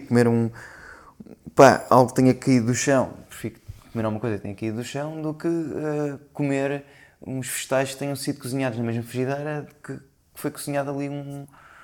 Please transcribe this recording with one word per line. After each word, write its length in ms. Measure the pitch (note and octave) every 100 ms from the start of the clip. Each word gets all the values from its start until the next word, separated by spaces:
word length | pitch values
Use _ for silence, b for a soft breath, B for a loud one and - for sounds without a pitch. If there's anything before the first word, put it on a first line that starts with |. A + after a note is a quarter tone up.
| -
comer 200 | A#2+ A#2
um, 220 | A#2 A2+ B B B B B B - - - -
pá, 320 | - C3+ G2 -
algo 180 | B2 A#2+
que 60 | -
tenha 180 | B2+
caído 340 | B2+ - B2+ A2+
do 60 |
chão. 380 | B2 D3 C3+ F2+ - -
Prefiro 260 | - A2+ - - - -
comer 140 | A2+ A2
alguma 140 | G#2+
coisa 180 | A#2+ G2+
que 40 |
tenha 140 | G2+ F#2+
caído 220 | A2 A2
do 60 |
chão 380 | B2 C#3 D3+ D#3+
do 120 | D#3 D3+
que, 120 | E3+
eh, 680 | E3+ D3+ - D3+ D3 D3 C3+ -
comer 520 | - C#3+ C#3 C#3 C#3 b b b b -
uns 220 | C3 B2
vegetais 440 | - - C3 C#3
que 60 | -
tenham 180 | C#3+ C#3
sido 240 | - D3
cozinhados 400 | B2 C3+ C3 A#2
na 40 |
mesma 200 | A#2 A#2
frigideira 640 | A#2 B2 C3 C#3 D3 D3+ - _
que, 100 | -
que 80 | C3 - _ _
foi 160 | - D3
cozinhado 400 | - C#3+ C#3+ C#3
ali 180 | C#3 C#3+
um, 380 | C#3+ C#3 C#3+ C#3+ B B B